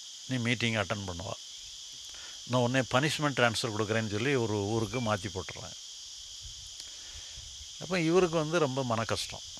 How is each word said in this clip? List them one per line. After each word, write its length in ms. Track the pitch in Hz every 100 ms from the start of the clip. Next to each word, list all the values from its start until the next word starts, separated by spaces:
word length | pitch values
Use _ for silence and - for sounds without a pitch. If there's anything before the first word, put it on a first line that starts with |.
| - - -
நீ 120 | 131
மீட்டிங் 360 | 117 123 117
அட்டெண்ட் 360 | 113 95 104 98
பண்ணுவா? 220 | 85 98 - - - - - - - - - - -
நான் 180 | - 127
உடனே 240 | 120 131 120
பனிஷ்மெண்ட் 460 | 127 151 - 147 127
ட்ரான்ஸ்ஃபர் 340 | 120 107 123 104
கொடுக்குறேன்னு" 340 | 104 113 110
சொல்லி 240 | 104 127 135
ஒரு 180 | 113
ஊருக்கு 640 | 104 101 113 110 123 113 104
மாத்தி 140 | 98
போட்டுறாங்க. 400 | 92 85 - 90 - - - - - - - - - - - - - - - - - - - - -
அப்ப 200 | 156 185
இவருக்கு 380 | 160 180 180 165
வந்து 220 | 151 170
ரொம்ப 240 | 147 127
மன 200 | 127 113
கஷ்டம். 380 | 113 101 - - - -